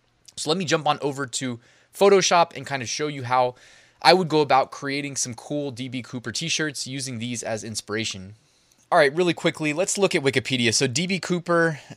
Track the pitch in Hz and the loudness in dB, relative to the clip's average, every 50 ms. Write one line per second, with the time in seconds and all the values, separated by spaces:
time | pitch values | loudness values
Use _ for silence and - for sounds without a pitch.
0 | _ _ _ _ _ - _ - - 147 160 190 190 135 151 160 143 147 147 - | _ _ _ _ _ -20 _ -6 -4 -2 -2 -2 0 0 0 2 2 0 0 0
1 | - 147 139 135 143 123 - - 139 127 120 117 - _ _ _ _ _ - - | -2 -4 -4 -4 -6 -6 -6 -6 -6 -6 -6 -8 -12 _ _ _ _ _ 0 4
2 | 196 202 202 190 170 - 196 175 170 - - - 135 123 143 135 123 110 - - | 6 6 8 6 6 6 4 4 4 2 0 -6 -8 -6 -6 -6 -6 -6 -6 -6
3 | 151 151 147 139 127 120 127 127 127 123 123 - - - - - _ _ _ _ | -6 -6 -6 -8 -4 0 2 2 2 2 0 -6 -16 -20 -20 -20 _ _ _ _
4 | - - 175 185 185 151 147 156 151 135 139 131 135 - - - - 139 139 143 | 6 6 6 6 4 2 2 2 4 4 4 2 2 0 -6 -10 -8 -6 -4 -4
5 | 143 143 139 123 - 127 117 - - - 151 147 143 143 123 117 127 131 120 131 | -6 -6 -6 -6 -6 -6 -8 -10 -10 -6 -6 -4 -4 -6 -6 -8 -10 -8 -8 -8
6 | 113 - - 127 113 120 104 - 165 160 - - 160 151 131 - - 131 131 139 | -10 -10 -12 -10 -10 -8 -8 -6 -4 -4 -2 -2 -2 -4 -4 -8 -10 -8 -8 -8
7 | 127 131 127 110 113 120 123 110 - 95 113 110 98 113 107 - - - 104 110 | -8 -8 -8 -8 -6 -6 -6 -6 -6 -6 -6 -6 -8 -8 -10 -10 -8 -6 -4 -4
8 | 110 - - 98 92 95 107 - _ _ _ _ _ _ _ _ _ _ - 175 | -4 -4 -6 -10 -12 -16 -18 -20 _ _ _ _ _ _ _ _ _ _ 4 4
9 | 151 139 135 165 185 175 160 - - 170 - - 156 151 147 156 190 190 - 208 | 4 4 4 2 0 0 0 0 0 -2 -2 0 -4 -2 -2 -2 -2 -2 0 0
10 | 196 180 - 170 139 135 131 131 117 - 135 123 120 113 104 - 139 135 117 135 | 2 2 2 2 0 2 0 0 0 0 0 2 2 2 2 2 0 0 0 -2
11 | 175 180 196 175 - - 180 180 165 - 170 170 165 165 156 135 - - - | -2 -2 -4 -4 -2 -4 -4 -4 0 0 2 2 2 2 0 -4 -10 -18 -12